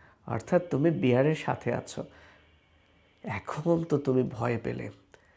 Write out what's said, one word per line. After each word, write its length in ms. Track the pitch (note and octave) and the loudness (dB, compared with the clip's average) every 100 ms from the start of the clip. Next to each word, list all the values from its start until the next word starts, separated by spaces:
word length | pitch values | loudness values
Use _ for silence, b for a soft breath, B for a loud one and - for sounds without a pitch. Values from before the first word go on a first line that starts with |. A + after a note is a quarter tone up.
| b b - | b b -6
অর্থাৎ 360 | G2 - F3+ F3 | -6 0 0 2
তুমি 200 | C#3 E3 | 2 2
বিয়ারের 440 | D#3+ C3 B2 C#3+ | 2 4 4 4
সাথে 400 | D#3+ - B2+ - | 2 -2 -4 -2
আছো। 300 | B2 - - - b b b b b b b b b b b | -4 -4 -10 -12 b b b b b b b b b b b
এখন 640 | - G2 - - E3 E3 | -8 -8 -8 -4 0 0
তো 140 | E3 C#3+ | 2 0
তুমি 240 | C#3 B2+ | 2 2
ভয় 360 | B2 - A#2 A#2 | 0 -2 -2 -2
পেলে, 260 | B2 B2 A2+ - _ - b | -4 -6 -10 -14 _ -20 b